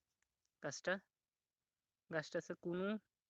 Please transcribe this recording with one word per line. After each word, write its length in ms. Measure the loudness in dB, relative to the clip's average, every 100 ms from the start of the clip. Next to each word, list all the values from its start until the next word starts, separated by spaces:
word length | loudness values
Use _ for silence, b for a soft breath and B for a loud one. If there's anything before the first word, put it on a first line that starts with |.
| _ _ _ _ _ _
গাছটা। 300 | -4 0 2 0 -2 _ _ _ _ _ _ _ _ _ -4 -2
গাছটা 220 | 0 -2
আছে 120 | -2 -4 -2
কোনো, 220 | 0 2 0 -4 _ _